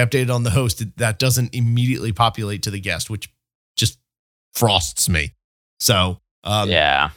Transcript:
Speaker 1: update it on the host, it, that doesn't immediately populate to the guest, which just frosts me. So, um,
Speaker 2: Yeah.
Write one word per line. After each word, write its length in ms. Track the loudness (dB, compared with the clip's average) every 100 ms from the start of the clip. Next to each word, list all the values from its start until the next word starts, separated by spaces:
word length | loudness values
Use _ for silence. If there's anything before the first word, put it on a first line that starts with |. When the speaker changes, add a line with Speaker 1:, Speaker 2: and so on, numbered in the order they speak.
| 4
Speaker 1:
update 180 | 2
it 60 | 0
on 140 | 0
the 80 | 2
host, 300 | 0 0 -4
it, 140 | -8 -4
that 200 | -4 0
doesn't 380 | 0 0 -2 0
immediately 560 | 0 2 0 -2 -4
populate 500 | 0 0 0 -6 -4
to 80 | -6
the 80 | -6
guest, 300 | -4 -4 -6
which 200 | -8 -10 _ _ _ _ -2
just 220 | -2 -2 _ _ _ _ _
frosts 560 | 0 2 2 -2 -2 0
me. 240 | 0 -2 -8 _ _ _ _
So, 400 | 2 2 2 -2 _ _
um, 260 | -4 -2 2
Speaker 2:
Yeah. 400 | 2 4 2 0